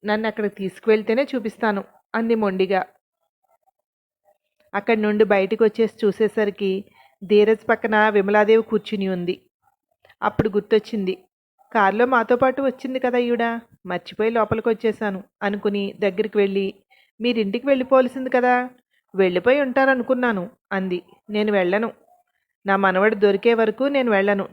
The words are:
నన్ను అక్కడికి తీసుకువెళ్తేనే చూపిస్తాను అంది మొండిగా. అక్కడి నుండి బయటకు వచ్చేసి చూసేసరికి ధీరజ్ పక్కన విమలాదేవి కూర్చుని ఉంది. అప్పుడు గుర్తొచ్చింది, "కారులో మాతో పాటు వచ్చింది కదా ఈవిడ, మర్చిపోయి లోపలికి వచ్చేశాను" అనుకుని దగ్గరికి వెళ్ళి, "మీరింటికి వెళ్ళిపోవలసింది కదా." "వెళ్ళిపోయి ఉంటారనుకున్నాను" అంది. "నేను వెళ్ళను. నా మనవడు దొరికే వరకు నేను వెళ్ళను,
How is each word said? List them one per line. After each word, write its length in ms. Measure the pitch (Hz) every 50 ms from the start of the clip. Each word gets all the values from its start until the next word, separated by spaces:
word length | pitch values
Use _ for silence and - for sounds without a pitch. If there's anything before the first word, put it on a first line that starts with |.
| -
నన్ను 220 | 208 214 214 220 220
అక్కడికి 280 | 214 - 208 202 -
తీసుకువెళ్తేనే 720 | - 190 185 - - - 226 214 220 208 - 226 247 285 - -
చూపిస్తాను 480 | 247 208 220 - - 233 214 202 196 - - _ _ _ _ -
అంది 200 | 220 226 226 233
మొండిగా. 500 | 220 214 196 185 185 190 185 196 185 - - _ _ _ _ _ _ _ _ _ _ _ _ _ _ _ _ _ _ _ _ _ _ _ _ _ _ _ _ _ _ _ _ _ _ _ _ -
అక్కడి 280 | 202 208 - 233 220
నుండి 220 | 214 208 208 208 220
బయటకు 400 | 196 208 196 190 190 220 - 233
వచ్చేసి 420 | 214 214 - 226 214 - - -
చూసేసరికి 800 | 208 190 - 220 202 - 226 214 202 196 - 208 190 190 196 - - _ _ _ _ _ _ 196
ధీరజ్ 460 | 180 214 208 208 220 220 214 - -
పక్కన 400 | 233 - - 220 214 214 214 220
విమలాదేవి 520 | 208 208 190 196 208 214 208 208 220 226
కూర్చుని 460 | 220 - 226 208 - - 220 196 196 190
ఉంది. 340 | 185 180 175 175 190 - _ _ _ _ _ _ _ _ _ _ _ _ _ _ _ _ -
అప్పుడు 260 | 208 - - - 220
గుర్తొచ్చింది, 680 | 190 208 196 - 233 214 - - - 208 190 185 185 - _ _ _ _ _ _ _ _ _ _ -
"కారులో 320 | 226 202 190 196 220 240
మాతో 300 | 247 254 233 226 - 247
పాటు 260 | 240 269 262 254 269
వచ్చింది 380 | 277 262 254 - - 254 262 262
కదా 180 | 262 247 247 247
ఈవిడ, 260 | 247 240 240 226 233 233 233 233 - _ _ _ -
మర్చిపోయి 440 | 180 180 175 - - - - 214 226
లోపలికి 400 | 233 233 214 214 220 220 - 240
వచ్చేశాను" 540 | 226 214 - 220 214 - 220 208 190 185 - _ _ _ 202
అనుకుని 500 | 202 208 202 - 208 202 202 196 196 - -
దగ్గరికి 380 | 208 196 185 196 214 214 - 208
వెళ్ళి, 360 | 202 196 196 196 196 190 - _ _ _ _ _ _ _ _ -
"మీరింటికి 460 | 214 247 240 226 214 196 196 240 262 277
వెళ్ళిపోవలసింది 600 | 277 262 254 254 269 262 254 247 - 269 262 262
కదా." 400 | 262 247 247 247 247 247 247 254 - _ _ _ _ _ _ _ -
"వెళ్ళిపోయి 460 | 185 190 185 180 180 - 247 262 294
ఉంటారనుకున్నాను" 880 | 285 254 247 277 269 269 269 254 240 - 262 247 247 240 220 190 175 208 - _ _ _
అంది. 300 | 196 190 190 185 180 180 - _ _ _ _ -
"నేను 220 | 208 208 208 214
వెళ్ళను. 420 | 208 196 180 175 190 214 220 - - _ _ _ _ _ _ _ _ _ _ _ _ _ -
నా 100 | 196 196
మనవడు 400 | 196 196 190 185 185 202 220 226
దొరికే 380 | 202 208 202 196 190 - 240 233
వరకు 300 | 226 226 220 214 - 262
నేను 280 | 285 285 277 254 240
వెళ్ళను, 360 | 214 190 196 208 202 196 180 -